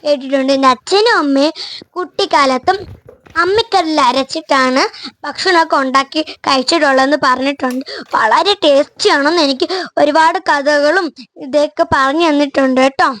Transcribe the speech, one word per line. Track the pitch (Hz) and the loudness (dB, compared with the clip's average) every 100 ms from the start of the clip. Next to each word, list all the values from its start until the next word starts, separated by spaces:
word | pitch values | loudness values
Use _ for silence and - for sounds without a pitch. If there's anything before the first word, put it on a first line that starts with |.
കേട്ടിട്ടുണ്ട്. | 302 285 262 269 262 | 0 -2 -2 -2 0
എൻ്റെ | 277 269 | 2 2
അച്ഛനും | 254 - 392 453 415 | 0 0 0 2 2
അമ്മയും | 285 269 294 320 - - - | 2 2 0 -2 -16 -16 -14
കുട്ടിക്കാലത്തും | 349 359 - 392 320 269 254 294 392 370 - - - _ 320 | -10 -8 -4 0 0 2 0 -2 -2 -6 -18 -20 -20 _ -4
അമ്മിക്കല്ലിൽ | 349 415 440 381 330 302 | 0 0 0 -2 0 0
അരച്ചിട്ടാണ് | 254 247 262 320 311 277 254 262 415 - 269 _ | 0 0 -4 -8 -2 0 2 0 -2 -6 -20 _
ഭക്ഷണമൊക്കെ | 294 - 381 349 320 320 | -12 -4 0 2 2 0
ഉണ്ടാക്കി | 269 254 269 311 311 - - | 0 0 -2 -6 -6 -6 -2
കഴിച്ചിട്ടുള്ളതെന്ന് | 269 254 330 294 262 269 294 | 0 0 0 2 2 2 0
പറഞ്ഞിട്ടുണ്ട്. | 277 254 269 277 254 254 - - - | 0 0 -2 -4 -4 -6 -10 -14 -6
വളരെ | - 220 240 349 403 | -2 2 2 2 2
ടേസ്റ്റി | 311 277 294 _ 403 | 2 2 0 _ 0
ആണെന്ന് | 302 285 349 | 2 0 0
എനിക്ക് | 285 262 427 370 330 - | 0 -2 -4 -4 -6 0
ഒരുപാട് | 294 302 320 349 - | 2 4 2 0 -2
കഥകളും | 294 277 294 285 359 330 - 233 - | -2 0 0 2 0 -2 -10 -20 -16
ഇതൊക്കെ | 294 285 294 - 330 | -4 -2 -2 -2 -2
പറഞ്ഞു | 302 269 302 339 | 0 0 0 0
തന്നിട്ടുണ്ട് | 285 294 - 269 254 | 2 0 0 0 2
കേട്ടോ. | 269 269 330 233 | 0 2 -2 -2